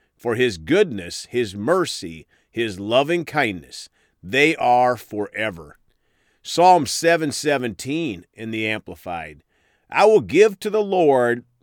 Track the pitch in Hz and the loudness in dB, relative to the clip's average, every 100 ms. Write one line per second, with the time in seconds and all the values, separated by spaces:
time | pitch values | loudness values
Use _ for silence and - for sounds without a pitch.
0 | _ _ 120 113 127 90 80 175 196 104 | _ _ -4 0 0 -2 0 2 2 -2
1 | 87 - - 120 110 101 113 185 160 - | -10 -14 -8 -4 -4 -4 -2 -2 -2 -6
2 | 87 80 - _ _ 110 113 95 101 120 | -12 -14 -20 _ _ -6 -6 -6 0 2
3 | 143 175 156 151 123 92 - - - _ | 2 -2 -4 -2 -2 -4 -12 -20 -20 _
4 | _ _ 85 127 151 160 123 123 127 120 | _ _ -4 2 2 2 2 4 2 0
5 | - 104 101 - 110 85 147 - _ _ | -6 -8 -8 -6 -6 -8 -16 -20 _ _
6 | _ _ _ _ - - 180 180 135 - | _ _ _ _ -6 4 6 6 4 -2
7 | 165 165 156 117 147 139 123 101 127 156 | 2 2 0 -4 -2 -2 -4 -8 -8 -6
8 | 160 90 - - 113 110 110 107 - 85 | -6 -8 -14 -16 -10 -6 -4 -4 -8 -14
9 | 92 85 78 73 _ _ _ _ _ 139 | -10 -10 -12 -18 _ _ _ _ _ 2
10 | 202 220 95 147 214 196 214 208 208 185 | 4 4 4 4 4 2 -4 -4 -2 2
11 | 156 135 120 120 - _ | 4 4 2 -2 -6 _